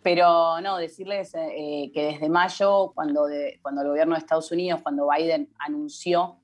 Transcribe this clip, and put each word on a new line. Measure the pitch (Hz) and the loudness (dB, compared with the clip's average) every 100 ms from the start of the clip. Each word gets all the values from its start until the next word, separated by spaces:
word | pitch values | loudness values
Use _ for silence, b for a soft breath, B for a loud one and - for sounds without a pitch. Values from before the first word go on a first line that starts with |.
Pero | 185 175 175 170 165 165 | 2 6 6 6 4 0
no, | 196 185 | -2 -4
decirles, | 165 165 190 202 180 | -6 -10 -6 -6 -6
eh, | 165 156 151 151 147 139 | -8 -8 -6 -6 -6 -6
que | 156 151 | -4 -4
desde | 147 156 | -2 0
mayo, | 175 180 - 196 196 190 | 2 0 2 2 4 2
cuando | - 151 147 147 | -4 -2 0 0
de, | 147 143 - | -2 -6 -8
cuando | 143 143 | -8 -4
el | 143 | -2
gobierno | 147 160 160 | 2 2 0
de | |
Estados | 160 160 160 | 0 -2 0
Unidos, | 175 180 165 | -4 -2 -2
cuando | 151 143 143 | -2 -2 0
Biden | 151 165 156 147 _ | 2 2 0 -4 _
anunció | 147 147 151 - 180 170 175 - | -8 -8 -8 -8 0 0 0 -8